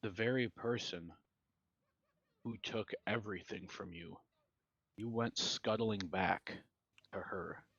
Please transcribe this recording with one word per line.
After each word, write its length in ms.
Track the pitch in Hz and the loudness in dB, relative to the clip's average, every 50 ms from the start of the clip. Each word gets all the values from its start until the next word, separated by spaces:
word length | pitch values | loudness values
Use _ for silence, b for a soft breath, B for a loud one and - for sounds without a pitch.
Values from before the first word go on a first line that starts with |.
The 80 | - 110 | -2 -2
very 380 | 92 95 110 120 127 131 123 110 | 0 2 4 4 6 4 2 2
person 640 | - - - 117 120 117 - - - 87 82 85 - - _ _ _ _ _ _ _ _ _ _ _ _ _ _ _ _ _ _ _ _ _ _ _ _ _ | 0 -2 0 0 0 2 0 -4 -6 -6 -8 -10 -14 -16 _ _ _ _ _ _ _ _ _ _ _ _ _ _ _ _ _ _ _ _ _ _ _ _ _
who 120 | 120 113 98 | -8 -6 -4
took 300 | - - 117 113 104 - - - _ | -6 -2 -2 -2 -2 -2 -4 -4 _
everything 640 | - 104 117 104 107 101 87 - - - - 90 90 | 0 0 0 0 -2 -4 -4 -4 -8 -8 -8 -8 -10
from 240 | - - 98 90 | -8 -8 -8 -8
you. 240 | 85 85 85 87 - - _ _ _ _ _ _ _ _ _ _ _ _ _ _ _ | -8 -10 -10 -12 -12 -14 _ _ _ _ _ _ _ _ _ _ _ _ _ _ _
You 120 | - 107 117 | -6 -4 -2
went 300 | 117 113 117 113 - - | 2 2 2 2 2 0
scuttling 640 | - 90 - - _ 113 110 110 117 110 107 101 | 0 0 0 2 _ 4 4 4 4 2 2 2
back 540 | 95 85 78 92 92 85 98 - _ - 95 92 - _ _ _ _ _ _ - _ _ | 0 0 2 4 6 6 4 4 _ -8 -10 -10 -12 _ _ _ _ _ _ -20 _ _
to 80 | - - | -6 -6
her. 440 | - - - 95 87 82 80 - - _ _ | -4 -4 -4 -4 -4 -4 -8 -10 -12 _ _